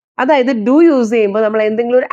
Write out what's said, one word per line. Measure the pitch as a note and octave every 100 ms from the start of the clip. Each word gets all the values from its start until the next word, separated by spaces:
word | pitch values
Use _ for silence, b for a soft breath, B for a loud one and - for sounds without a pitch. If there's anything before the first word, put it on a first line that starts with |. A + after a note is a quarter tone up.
| _ -
അതായത് | C4 D4 B3
do | A#3+ G#3 C#4+
യൂസ് | E4+ C4+ A3+
ചെയ്യുമ്പോ | A#3 G#3 G#3
നമ്മൾ | A3 A3
എന്തെങ്കിലും | G#3+ A3 A#3+ B3
ഒരു | B3